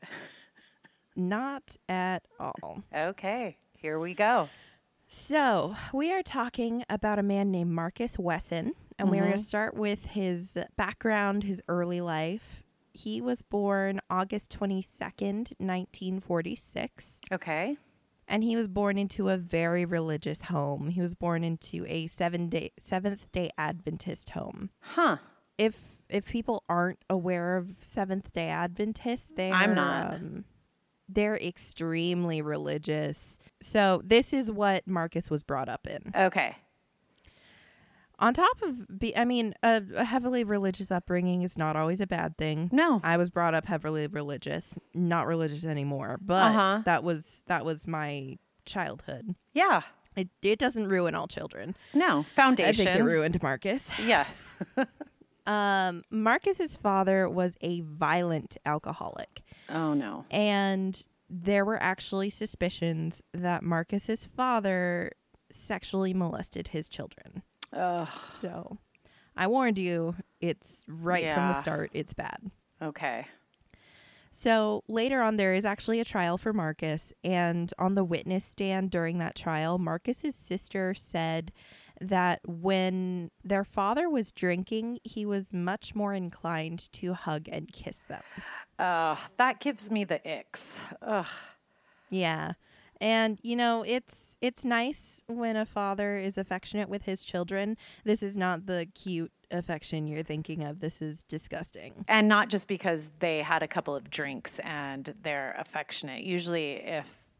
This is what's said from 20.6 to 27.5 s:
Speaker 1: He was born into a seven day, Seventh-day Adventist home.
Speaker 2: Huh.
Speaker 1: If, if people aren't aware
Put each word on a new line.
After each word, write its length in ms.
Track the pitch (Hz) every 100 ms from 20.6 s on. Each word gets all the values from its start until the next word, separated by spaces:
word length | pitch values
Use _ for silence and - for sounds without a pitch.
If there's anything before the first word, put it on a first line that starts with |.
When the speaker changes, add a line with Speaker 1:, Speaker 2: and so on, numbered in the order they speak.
| 143 143 143
Speaker 1:
He 120 | 175
was 120 | 175
born 300 | 175 170 165
into 420 | 165 165 - 170 175
a 180 | 160 160
seven 400 | - 170 175 175
day, 240 | 170 170 -
Seventh-day 720 | - 185 202 202 - 185 170 -
Adventist 720 | 156 170 - 165 - 165 -
home. 400 | - - - 196 -
Speaker 2:
Huh. 380 | - - 330 151 - _ _ -
Speaker 1:
If, 180 | 220 214 - - -
if 160 | 202 -
people 360 | 233 226 220 -
aren't 300 | 175 180 - -
aware 480 | 185 175 180 175